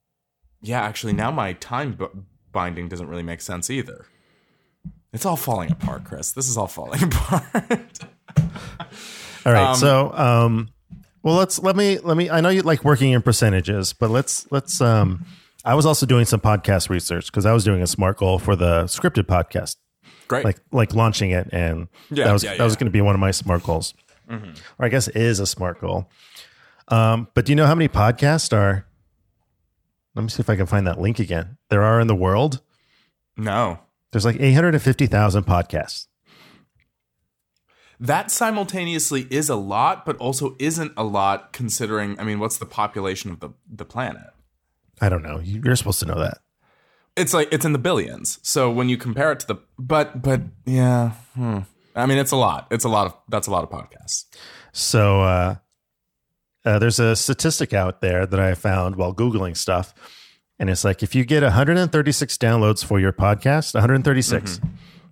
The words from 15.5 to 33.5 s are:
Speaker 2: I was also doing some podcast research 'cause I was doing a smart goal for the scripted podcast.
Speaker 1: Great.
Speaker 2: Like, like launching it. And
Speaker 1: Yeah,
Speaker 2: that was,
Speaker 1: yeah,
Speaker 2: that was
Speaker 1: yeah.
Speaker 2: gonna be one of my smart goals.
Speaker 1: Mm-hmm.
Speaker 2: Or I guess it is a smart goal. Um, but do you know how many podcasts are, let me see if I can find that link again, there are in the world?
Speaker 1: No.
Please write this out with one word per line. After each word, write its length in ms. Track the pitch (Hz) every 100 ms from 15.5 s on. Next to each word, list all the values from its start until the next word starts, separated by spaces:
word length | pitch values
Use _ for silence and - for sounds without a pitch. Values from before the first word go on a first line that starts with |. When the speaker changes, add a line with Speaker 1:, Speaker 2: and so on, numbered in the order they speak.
| _
Speaker 2:
I 100 | 113
was 120 | 139 156
also 200 | 147 135
doing 180 | 123 113
some 140 | 107
podcast 480 | 110 104 - 98 -
research 400 | 90 - 87 -
'cause 140 | - 101
I 60 |
was 120 | 113
doing 180 | 101 95
a 40 | 87
smart 320 | - 95 98
goal 200 | 95 92
for 160 | - 92
the 280 | 87 85
scripted 400 | 87 - 175 -
podcast. 520 | 92 90 80 - - - _ _ _ - -
Speaker 1:
Great. 160 | -
Speaker 2:
Like, 140 | 107 - _
like 220 | 131 107
launching 360 | 110 113 104 98
it. 180 | 90 92
And 360 | 87 85 82 85 _ -
Speaker 1:
Yeah, 140 | 143
Speaker 2:
that 80 | 117
was, 120 | 101
Speaker 1:
yeah, 120 | 107 98
Speaker 2:
that 80 |
was 100 | 117
Speaker 1:
yeah. 40 | 107
Speaker 2:
gonna 100 | 117
be 100 | 104
one 140 | 101
of 60 | 98
my 100 | 95
smart 300 | 95 - 87
goals. 320 | - 82 - - _ _ -
Speaker 1:
Mm-hmm. 200 | 113 101 78 - -
Speaker 2:
Or 80 | 123
I 20 |
guess 180 | 131 101
it 80 | 110
is 220 | 117 101
a 60 | 98
smart 340 | - 90 85
goal. 300 | 92 90 90 _ _ - - _ _ _ -
Um, 400 | 113 110 113 117
but 120 | - 113
do 60 |
you 40 | 147
know 100 | 147
how 80 | 165
many 120 | 151
podcasts 640 | - 107 120 143 160 -
are, 340 | 110 101 95 - _ _ _ _ _ _ _ _ _ _ _ _
let 80 | -
me 60 | 113
see 120 | -
if 100 | 117
I 60 | 101
can 100 | 92
find 200 | 104 92
that 140 | 82
link 180 | 95 117
again, 360 | 90 85 90 131 -
there 120 | 104
are 180 | 107 113
in 60 | 117
the 60 | 98
world? 440 | 92 101 151 131 _ _ _ _ _ _ _ -
Speaker 1:
No. 420 | 107